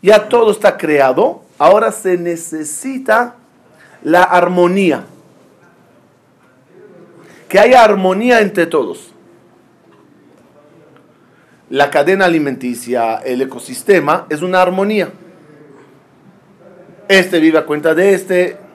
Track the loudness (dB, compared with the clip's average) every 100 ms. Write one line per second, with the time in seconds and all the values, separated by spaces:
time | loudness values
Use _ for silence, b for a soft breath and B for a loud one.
0 | 4 4 4 2 2 2 0 0 -2 2
1 | 2 2 0 -2 _ _ 2 2 -2 -4
2 | -4 -4 -4 -8 -10 -12 -10 -12 -10 -10
3 | -2 -2 -2 -8 _ _ _ b b b
4 | 0 2 4 4 2 2 2 2 0 -2
5 | -6 -20 _ _ _ _ _ _ _ _
6 | _ _ _ _ _ _ _ -20 -20 -20
7 | -20 -20 B B -2 2 6 6 6 4
8 | 0 0 2 2 2 0 -2 -2 -4 -8
9 | -18 _ _ _ _ _ _ _ _ _
10 | _ _ _ _ _ _ _ _ _ _
11 | _ _ b b b b _ 0 0 2
12 | 0 2 2 0 -2 -6 -8 -10 -6 -4
13 | -2 -4 -6 -6 -6 -8 -14 -14 0 0
14 | 2 -4 -4 -8 -2 0 0 0 -2 -2
15 | -4 -10 -20 -20 -20 -20 -20 -20 -20 _
16 | _ _ _ _ _ _ -20 -20 -20 -20
17 | -8 -6 -4 0 0 0 -2 -6 -2 0
18 | 0 -2 -2 -2 -2 -6 -20